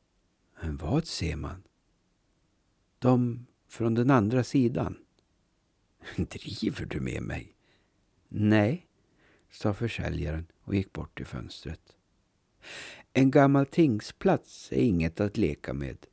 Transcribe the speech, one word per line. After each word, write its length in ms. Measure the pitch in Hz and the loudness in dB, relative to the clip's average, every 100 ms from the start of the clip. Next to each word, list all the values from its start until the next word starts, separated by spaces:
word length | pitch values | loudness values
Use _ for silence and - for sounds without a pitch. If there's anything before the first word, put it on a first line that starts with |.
| _ _ _ _ _ - | _ _ _ _ _ -10
Men 140 | 80 71 | -8 -6
vad 300 | 73 143 - | -2 -2 -2
ser 300 | - 82 76 | -4 -4 -4
man? 260 | 76 92 - _ _ _ _ _ _ _ _ _ _ _ _ _ | -8 -12 -16 _ _ _ _ _ _ _ _ _ _ _ _ _
De 480 | 127 127 123 120 120 _ _ | 2 4 2 -4 -12 _ _
från 260 | - 117 | -4 0
den 160 | 113 123 | 2 4
andra 340 | 135 104 127 | 4 4 2
sidan. 520 | 117 143 120 131 - - _ _ _ _ _ _ | 0 2 2 0 -4 -8 _ _ _ _ _ _
<laughs> 600 | _ _ _ _ - - | _ _ _ _ -12 -8
Driver 680 | 85 - - - 107 - - | -6 -8 -12 -6 -6 -4 -6
du 140 | 73 | -6
med 220 | 64 71 | -6 -6
mig? 300 | 57 78 - _ _ _ _ _ _ _ _ | -6 -8 -12 _ _ _ _ _ _ _ _
Nej, 580 | 104 104 107 104 175 _ _ _ _ _ _ _ | -2 2 4 2 0 _ _ _ _ _ _ _
sa 240 | - 107 | -6 -4
försäljaren 720 | 98 117 - 82 78 78 80 85 _ | -2 -4 -6 -6 -4 -4 -6 -10 _
och 140 | - | -4
gick 180 | 98 - | -2 -2
bort 240 | 80 71 - | -6 -12 -10
till 100 | - | -10
fönstret. 540 | 60 - - - 82 _ _ _ _ _ _ _ _ - - - - - | -10 -12 -12 -12 -12 _ _ _ _ _ _ _ _ -18 -16 -16 -18 -4
En 180 | 131 135 | 4 6
gammal 360 | 143 139 139 139 | 8 6 6 2
tingsplats 1080 | - 156 104 - - 196 156 - - - | 2 4 2 -4 -2 2 0 -2 -20 -4
är 100 | - | 2
inget 380 | 127 85 80 - | 4 4 2 0
att 160 | 101 113 | -2 0
leka 360 | 87 71 - | 0 0 -6
med. 240 | 69 69 - - | -6 -6 -10 -18